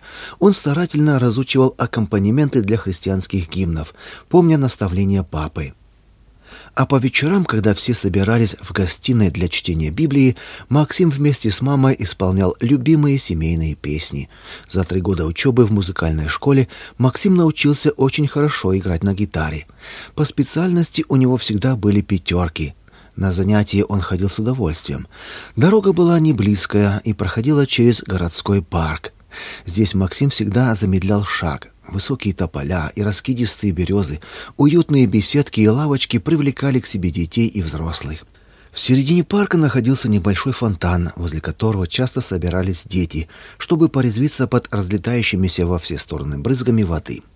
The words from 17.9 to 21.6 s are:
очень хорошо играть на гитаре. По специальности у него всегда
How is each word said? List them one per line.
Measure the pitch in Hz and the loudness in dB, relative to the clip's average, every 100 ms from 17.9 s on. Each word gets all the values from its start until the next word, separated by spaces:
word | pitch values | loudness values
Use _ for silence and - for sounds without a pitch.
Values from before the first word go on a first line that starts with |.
очень | - 135 - 143 | 0 0 0 -2
хорошо | 143 147 - 92 95 | 0 0 0 0 0
играть | 95 85 | 0 -2
на | 101 | -2
гитаре. | 98 104 85 80 76 - - - - - - | -2 -4 -4 -4 -6 -12 -20 -20 -18 -10 -4
По | |
специальности | 151 - 135 160 180 175 165 - - | -2 -2 -2 0 0 0 0 -2 0
у | |
него | 131 127 127 | 2 4 2
всегда | - 104 | 0 -2